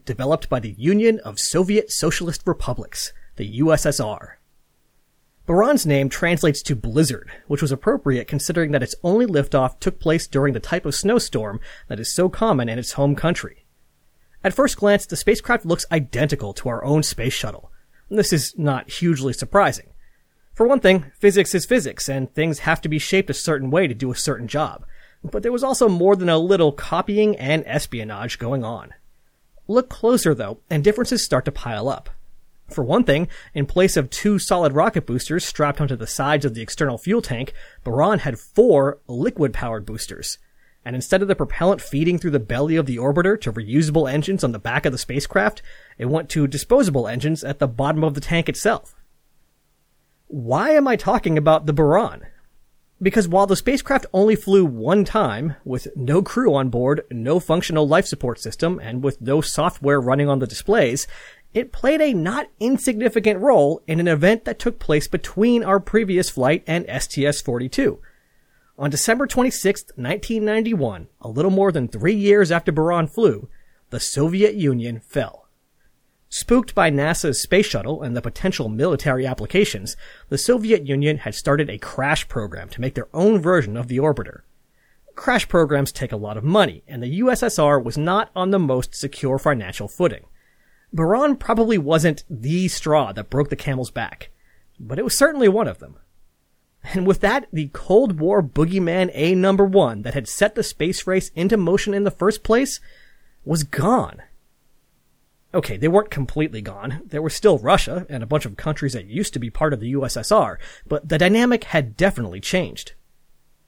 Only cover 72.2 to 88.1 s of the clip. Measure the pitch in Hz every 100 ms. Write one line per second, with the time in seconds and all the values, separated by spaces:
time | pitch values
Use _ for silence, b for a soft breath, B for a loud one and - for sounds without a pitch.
72.2 | 202 208 175 170 - 156 160 175 160 -
73.2 | 214 101 - - - _ _ 120 - -
74.2 | 156 185 208 208 147 123 117 113 - 139
75.2 | 117 - _ _ _ _ _ _ _ _
76.2 | _ - - 247 - - 165 143 147 170
77.2 | 160 127 - 185 208 110 98 156 131 120
78.2 | 113 - 190 185 113 107 165 139 147 131
79.2 | 131 127 107 185 208 101 104 - B B
80.2 | - 143 - 247 214 208 139 139 147 151
81.2 | - - - 147 151 101 - - 135 156
82.2 | - 123 104 85 95 - 127 127 - 160
83.2 | 202 214 160 180 104 113 123 123 151 123
84.2 | 101 - - _ _ _ _ _ _ -
85.2 | - 247 - 175 151 143 135 - 131 107
86.2 | 104 107 135 208 170 76 - 127 123 170
87.2 | 254 247 233 - 147 143 120 143 160